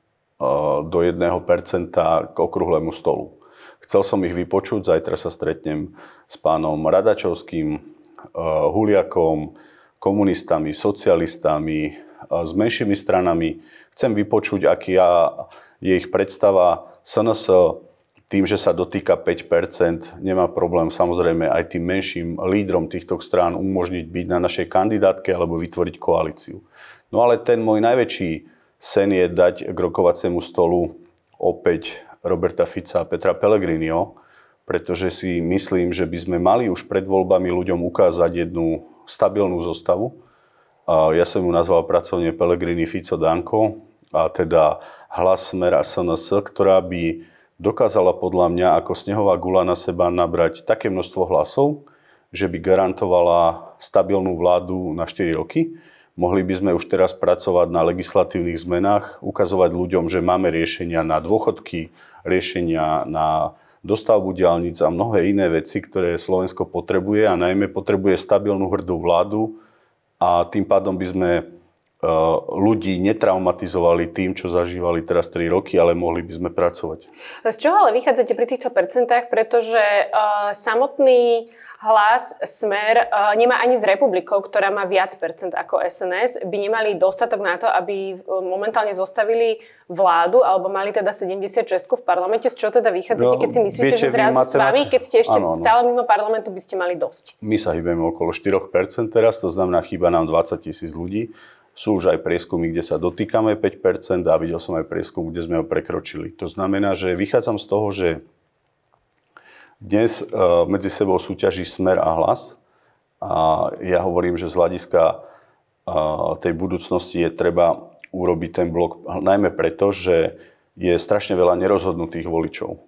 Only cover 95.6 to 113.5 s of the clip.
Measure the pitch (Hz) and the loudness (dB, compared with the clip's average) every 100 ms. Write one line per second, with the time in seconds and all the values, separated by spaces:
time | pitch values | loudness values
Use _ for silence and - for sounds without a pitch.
95.6 | 170 233 247 247 240 208 214 220 220 185 | 4 4 4 2 2 2 2 -2 -4 -10
96.6 | - 190 175 170 139 - - - 107 107 | -8 -4 -4 -2 -4 -8 -20 -12 -2 -2
97.6 | 92 82 85 82 82 82 85 82 101 95 | 0 -2 -2 0 -2 -2 -4 -2 0 0
98.6 | - 90 92 - 110 113 113 110 90 85 | 0 -2 -2 -2 -2 4 4 2 -2 -2
99.6 | 90 85 - 87 87 85 82 80 78 85 | 0 0 -2 0 2 2 2 0 0 -4
100.6 | 82 78 82 76 90 104 113 - - _ | -8 -12 -10 -10 -8 -6 -8 -12 -20 _
101.6 | _ - - 98 87 80 80 87 - 87 | _ -8 -2 0 2 0 0 -4 -2 -4
102.6 | 82 82 80 80 87 - 110 117 110 104 | -2 -2 -4 -2 -2 -4 -2 0 0 0
103.6 | 98 - 113 - - 92 82 80 82 85 | -2 -2 -2 -2 -2 -2 2 2 0 -6
104.6 | - 82 78 85 85 - 82 87 82 82 | -6 -6 -4 -6 -8 -6 -8 -6 -4 -2
105.6 | 80 80 78 87 - 78 82 - 90 98 | -2 -2 -4 -6 -8 -10 -12 -10 -12 -6
106.6 | 95 98 101 90 92 90 98 127 120 104 | -2 0 0 -2 -2 -2 0 0 0 -4
107.6 | - 101 104 98 90 80 - _ _ _ | -2 -2 -2 0 -2 -2 -8 _ _ _
108.6 | _ _ _ _ _ _ _ - _ - | _ _ _ _ _ _ _ -20 _ -20
109.6 | - _ 98 104 113 - - 92 92 87 | -20 _ -2 2 2 0 -4 0 4 4
110.6 | 85 98 95 - 98 90 - 95 95 95 | 4 0 -2 -2 2 0 0 -4 -2 -2
111.6 | 87 - 92 92 80 82 87 131 - - | -6 -2 0 2 2 0 0 0 -4 -20
112.6 | _ _ _ _ _ - - 82 80 | _ _ _ _ _ -14 -4 0 2